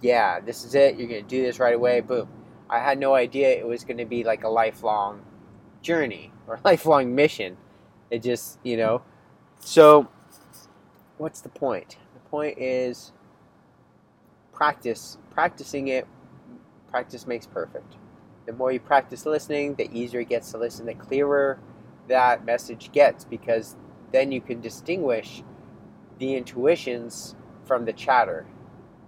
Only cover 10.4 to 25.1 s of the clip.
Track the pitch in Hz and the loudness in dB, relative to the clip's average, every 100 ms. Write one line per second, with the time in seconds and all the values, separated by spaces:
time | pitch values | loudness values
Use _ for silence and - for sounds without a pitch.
10.4 | - - - _ _ _ _ - 156 - | -20 -20 -20 _ _ _ _ -12 -12 -12
11.4 | - - 135 98 - - - - - 147 | -18 -6 -4 -4 -8 -20 -20 -20 -10 -6
12.4 | 151 - 131 127 127 123 - _ _ _ | -6 -6 -4 -4 -4 -8 -16 _ _ _
13.4 | _ _ _ _ _ _ _ _ _ _ | _ _ _ _ _ _ _ _ _ _
14.4 | _ - 151 143 120 110 - - - - | _ -4 -2 -2 -8 -8 -10 -20 -10 -4
15.4 | 175 - 139 143 135 131 - - - - | -4 -4 -10 -8 -4 -4 -6 -18 -20 -20
16.4 | - - _ _ - 123 127 123 - 120 | -20 -20 _ _ -8 -8 -8 -14 -10 -10
17.4 | - 92 80 67 - - - - - - | -10 -10 -10 -12 -18 -20 -20 -20 -20 -20
18.4 | - 117 131 127 - 139 - 123 151 151 | -14 -4 -4 -4 2 2 2 -10 -4 -4
19.4 | - 147 143 139 110 117 120 120 117 120 | -4 -6 -4 -6 -6 -6 -8 -8 -4 -6
20.4 | - 110 120 117 113 110 - 135 143 143 | -6 -8 -8 -8 -14 -12 -6 -2 0 0
21.4 | 139 131 - - - - - 127 123 120 | 0 -4 -12 -20 -20 -14 -2 2 4 2
22.4 | 113 120 - 113 - 143 135 - - 113 | -2 -4 -6 -16 -4 4 4 4 -12 -10
23.4 | - 113 107 - - - - 131 135 127 | -4 -4 -4 -18 -20 -20 -2 0 0 -4
24.4 | - 120 113 - - 180 143 | -8 -10 -10 -12 -8 -4 -2